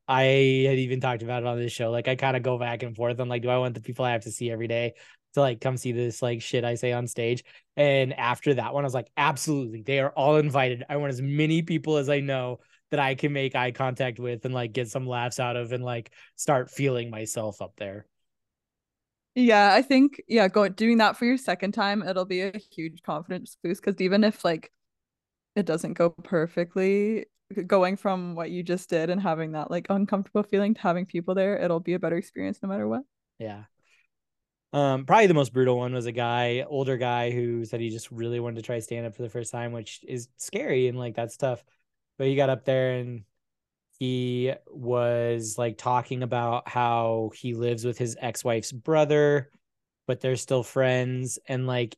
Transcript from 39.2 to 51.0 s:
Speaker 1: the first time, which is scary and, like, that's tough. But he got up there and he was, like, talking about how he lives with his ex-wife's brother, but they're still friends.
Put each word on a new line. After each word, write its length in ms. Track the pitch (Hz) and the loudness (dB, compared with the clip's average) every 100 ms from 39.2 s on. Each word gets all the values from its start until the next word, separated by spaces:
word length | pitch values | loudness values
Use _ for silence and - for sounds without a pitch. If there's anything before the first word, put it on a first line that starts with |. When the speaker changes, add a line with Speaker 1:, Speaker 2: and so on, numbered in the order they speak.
Speaker 1:
the 80 | 120 | -8
first 220 | 120 117 | -8 -8
time, 200 | 120 120 | -8 -8
which 320 | 117 110 - - | -8 -12 -16 -10
is 200 | 131 120 - | -10 -10 -16
scary 500 | - 202 285 135 127 | -8 -6 -2 2 0
and, 100 | 123 | 0
like, 180 | 123 113 | -6 -6
that's 220 | 117 - | -6 -4
tough. 260 | 135 120 _ _ _ _ _ - | -4 -4 _ _ _ _ _ -4
But 100 | 135 | 0
he 80 | 135 | 2
got 140 | 135 | 2
up 160 | 131 - | 2 0
there 280 | 131 127 127 | 2 2 -2
and 280 | 123 120 98 _ _ _ _ _ _ - | -6 -10 -14 _ _ _ _ _ _ -6
he 540 | 131 127 123 123 127 135 - | -2 -2 -2 0 -2 -4 -10
was, 880 | 147 120 123 120 120 120 117 110 117 | -10 -2 0 2 2 0 -2 -4 -4
like, 200 | 120 107 | -4 -2
talking 460 | 127 123 120 127 | 0 0 0 -4
about 440 | 127 123 120 120 - | -2 0 0 -2 -2
how 640 | 123 120 117 113 113 110 - | 0 2 2 2 0 -2 -6
he 180 | 123 113 | -8 -2
lives 300 | 120 117 120 | -2 -2 -2
with 120 | 117 | -4
his 200 | 123 113 | -4 -4
ex-wife's 500 | 123 - 127 113 - | -8 -4 -2 -2 -4
brother, 800 | 127 - 156 147 147 147 147 135 _ _ _ _ _ - | -8 0 4 6 6 4 2 -2 _ _ _ _ _ -6
but 120 | 127 | -4
they're 140 | 131 127 | -2 -2
still 260 | - 131 | 0 -2
friends. 760 | 117 135 131 127 | 0 2 2 2